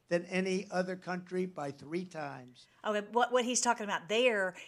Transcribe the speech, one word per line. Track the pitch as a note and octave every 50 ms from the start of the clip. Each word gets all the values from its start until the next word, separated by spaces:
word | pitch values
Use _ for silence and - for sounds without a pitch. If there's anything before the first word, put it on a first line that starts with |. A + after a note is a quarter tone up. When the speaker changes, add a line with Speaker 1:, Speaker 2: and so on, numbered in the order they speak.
| _ -
Speaker 1:
than | F3 F3 F3
any | F3+ F#3+ F3+ F#3 F#3+ F#3 F#3 G3+ -
other | F#3 F3+ F#3 F#3 F#3
country | F#3 - F3+ F3+ F3+ F3+ F3+ F3+ F#3 F#3
by | F#3 F3+ - D3 C#3+
three | C#3 C#3+ C#3 C#3 D#3+ F3 F#3
times. | F3+ - D#3+ D3+ C#3+ C3+ C3 B2+ B2 B2 - - - _ _ -
Speaker 2:
Okay, | G#3+ G#3+ G#3 G#3 G#3 G#3+
what, | A#3+ B3 A#3+ A#3+
what | B3+ A#3+
he's | A#3+ B3 A#3+
talking | - B3 A#3 A#3 A3
about | G3+ F#3+ D#3 - D#3+
there | G#3 A3+ B3+ B3+ A3+ G#3 F#3+ F#3 F3 - -